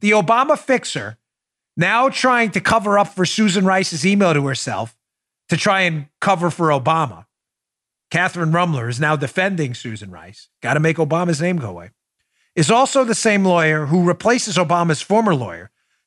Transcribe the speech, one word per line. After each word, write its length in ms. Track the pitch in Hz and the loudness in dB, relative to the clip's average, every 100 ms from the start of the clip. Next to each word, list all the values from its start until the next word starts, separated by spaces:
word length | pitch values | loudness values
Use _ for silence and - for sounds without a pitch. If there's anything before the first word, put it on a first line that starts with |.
the 100 | 208 | 2
Obama 480 | 214 185 233 285 294 | 2 4 2 2 0
fixer, 580 | - 254 - 139 104 110 _ _ _ _ _ | 0 -2 -2 -8 -10 -14 _ _ _ _ _
now 360 | - 180 226 269 | -4 0 2 0
trying 400 | - 254 240 220 | 0 0 2 0
to 100 | 180 | -2
cover 380 | - 220 208 202 | 0 0 2 2
up 100 | 202 | 2
for 160 | - | 0
Susan 400 | 175 - 214 196 | -2 0 0 2
Rice's 420 | 190 190 185 156 180 | 2 2 -2 -2 0
email 280 | 202 185 | 2 2
to 120 | 147 139 | 2 0
herself 480 | 131 - 98 117 _ _ _ _ _ - | -4 -6 -6 -8 _ _ _ _ _ -4
to 80 | 160 | -2
try 240 | 208 190 | 0 2
and 260 | 180 160 143 - | 0 -2 -8 -4
cover 300 | 202 185 175 | 0 2 0
for 180 | 170 165 | 0 0
Obama. 560 | 143 127 160 135 85 - _ _ _ _ _ _ _ - | 2 0 0 -2 -8 -20 _ _ _ _ _ _ _ -6
Catherine 420 | 165 185 175 160 | -2 -2 -2 -2
Rumler 380 | 170 180 139 117 | 0 0 -2 -4
is 100 | 120 | -2
now 160 | 151 151 | -2 -2
defending 560 | 139 - 196 180 135 | -2 -2 -2 -2 -6
Susan 380 | 120 123 107 98 | -6 -10 -12 -14
Rice. 380 | 85 85 - - _ | -18 -20 -20 -20 _
Gotta 180 | 120 147 | -2 0
make 180 | 160 165 | 0 0
Obama's 420 | 151 165 175 147 | 0 0 -2 -2
name 160 | 175 180 | -2 -4
go 140 | 113 | -6
away. 200 | 87 90 _ _ _ _ _ _ | -12 -18 _ _ _ _ _ _
Is 160 | 170 147 | -2 2
also 340 | 233 269 269 | 4 4 2
the 100 | 240 | 0
same 300 | 214 226 202 | 0 0 2
lawyer 420 | 190 175 156 156 143 | 4 4 2 0 0
who 180 | 180 | 2
replaces 540 | 175 175 214 247 220 175 | 2 2 2 0 0 -2
Obama's 420 | 165 175 170 151 | 0 2 0 -2
former 340 | - 214 220 | 0 0 2
lawyer 360 | 143 104 85 95 _ _ _ | 0 -2 -12 -18 _ _ _